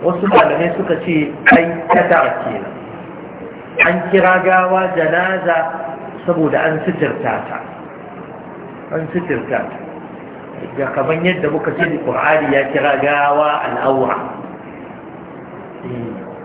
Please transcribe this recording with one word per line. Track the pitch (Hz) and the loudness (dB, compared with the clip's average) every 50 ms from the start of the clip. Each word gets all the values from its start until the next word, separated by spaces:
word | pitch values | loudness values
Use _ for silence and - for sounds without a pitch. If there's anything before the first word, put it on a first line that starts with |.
| - | 2
wasu | 165 175 175 190 196 | 2 0 2 0 4
malamai | 180 175 165 - - 151 170 170 - | 6 6 6 6 4 2 2 0 0
suka | - 190 - 170 - | -2 0 0 0 -2
ce | - - 165 156 147 147 - - - - 185 | 0 0 2 2 2 0 -2 0 6 6 8
ai | 170 165 170 170 170 - - | 8 6 4 -2 -4 0 2
kadar | - - - - 175 165 147 - - - - | 4 4 6 6 6 6 4 4 0 -2 -4
kenan. | - 110 107 - - - - - - - - - - - - - - - - - - - - - - - - 165 165 | -4 -4 -6 -8 -8 -10 -12 -14 -14 -14 -14 -14 -14 -14 -14 -14 -14 -14 -14 -14 -14 -14 -14 -16 -12 0 2 2 4
An | 180 185 170 - | 4 2 0 4
kira | 196 190 175 185 185 185 180 | 4 6 6 6 4 4 4
gawa | 190 185 185 180 180 190 185 190 180 - | 6 6 6 6 6 4 2 2 2 2
janaza | 165 160 156 165 175 185 185 190 185 170 175 170 165 160 160 - - - - - - - - - - - 180 | 2 2 4 4 2 2 2 0 0 2 2 2 2 2 -2 -4 -6 -8 -8 -8 -10 -10 -12 -12 -8 0 0
saboda | 170 170 156 147 131 135 | 2 2 2 2 2 4
an | 151 160 160 156 - | 2 2 2 2 -2
sitirta | - - - 156 - - - - 123 110 101 - - | -2 0 0 0 0 0 -2 -2 -2 -2 -2 -4 -6
ta. | - - - - - - - - - - - - - - - - - - - - - - - - - - - - | -8 -10 -10 -12 -14 -14 -14 -16 -16 -16 -16 -16 -14 -14 -14 -14 -14 -16 -16 -16 -14 -14 -14 -14 -14 -14 -12 -6
An | 156 160 160 151 | -6 -6 -6 -2
sitirta | - 175 170 - 147 117 110 - 135 110 98 | -4 -4 -2 -2 -2 -2 -2 -2 -2 -2 -2
ta. | - - - - - - - - - - - - - - - - - - - - - - | -4 -8 -12 -12 -12 -12 -14 -14 -14 -14 -14 -14 -14 -14 -14 -14 -14 -12 -12 -12 -10 -4
Ga | 139 139 131 - | -4 -4 -2 0
kaman | - 135 160 160 165 170 | -2 0 0 0 0 2
yadda | 180 185 - - 147 | 0 0 2 0 0
muka | 151 156 - 165 - | 0 0 -2 -2 0
ce | - - 160 151 - - | 0 0 0 0 -2 -2
Qur'ani | 127 123 127 - 151 156 156 147 139 139 | -2 -2 2 4 4 4 4 4 4 4
ya | 139 139 135 | 4 2 2
kira | 135 147 135 147 139 131 | 0 2 2 4 2 4
gawa | 139 143 147 143 143 143 147 147 151 151 147 - - | 2 2 2 4 4 4 4 4 4 2 2 0 -2
al'aura. | 120 120 127 - 131 135 131 131 - - - - - - - - - - - - - - - - - - - - - - - - - - - - - - - - - - - - 123 | -2 -4 -2 0 2 2 2 2 0 0 -2 -4 -8 -10 -10 -12 -12 -14 -14 -14 -16 -16 -16 -16 -16 -16 -16 -16 -16 -16 -16 -16 -16 -16 -16 -16 -16 -16 -16 -16 -16 -16 -14 -10 -10
Eh, | 123 120 117 113 101 95 90 - - - | -8 -8 -8 -8 -8 -10 -12 -12 -14 -14